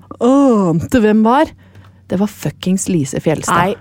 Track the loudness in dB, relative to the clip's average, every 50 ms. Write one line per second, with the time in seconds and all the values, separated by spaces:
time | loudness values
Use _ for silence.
0 | -6 -16 -8 -2 0 2 4 4 4 4 2 2 0 0 0 -2 -2 0 0 2
1 | 2 4 2 4 2 2 2 2 0 0 -4 -20 -20 -20 -20 -20 -20 -20 _ _
2 | _ -6 -4 -4 -4 -4 -6 -8 -8 -8 -8 -6 -4 -2 -2 -2 -2 -2 -2 -2
3 | -2 -4 -6 -4 -2 -2 -2 -2 -2 -2 0 0 0 -2 -4 -6